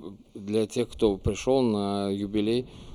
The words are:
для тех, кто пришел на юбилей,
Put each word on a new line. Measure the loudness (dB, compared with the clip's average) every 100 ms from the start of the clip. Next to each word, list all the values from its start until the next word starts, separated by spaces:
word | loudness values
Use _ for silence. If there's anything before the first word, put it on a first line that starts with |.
| -14 -16 -18
для | -14 -2 0 0
тех, | 0 -2
кто | 2 2 4
пришел | 0 -2 2 4
на | 4 2 0 0 0
юбилей, | -2 -2 0 0 0 -2 -12 -16